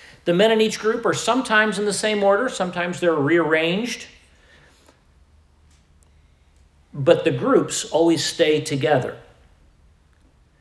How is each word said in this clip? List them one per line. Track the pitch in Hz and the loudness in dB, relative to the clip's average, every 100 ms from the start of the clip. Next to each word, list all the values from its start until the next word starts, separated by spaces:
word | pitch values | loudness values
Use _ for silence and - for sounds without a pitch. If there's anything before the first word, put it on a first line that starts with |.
| - - - | -20 -10 -2
The | |
men | 175 220 | 2 4
in | 220 | 4
each | 220 - | 0 0
group | 214 233 208 | -2 -2 -2
are | |
sometimes | 151 - 254 247 214 214 196 | -2 -2 -2 0 0 0 -2
in | 208 | -4
the | |
same | 190 214 208 | -2 -2 0
order, | 196 202 254 | 2 2 0
sometimes | - 180 175 175 175 | -4 -6 -4 -6 -2
they're | 175 | 0
rearranged, | 160 139 170 156 160 165 190 247 - - - _ _ _ _ _ _ _ _ _ _ _ _ _ _ _ _ _ _ _ _ _ _ _ _ _ _ _ 143 | 2 2 2 2 0 0 -2 -4 -8 -14 -20 _ _ _ _ _ _ _ _ _ _ _ _ _ _ _ _ _ _ _ _ _ _ _ _ _ _ _ -2
but | 139 165 160 | 2 4 2
the | |
groups | 131 233 214 156 - - | -2 2 2 0 -6 -4
always | 151 170 151 - | 0 2 0 -2
stay | - 156 151 | 0 0 0
together. | - 139 156 135 110 - - - _ _ _ _ _ _ _ _ _ _ _ _ | -2 -2 0 0 -2 -10 -20 -20 _ _ _ _ _ _ _ _ _ _ _ _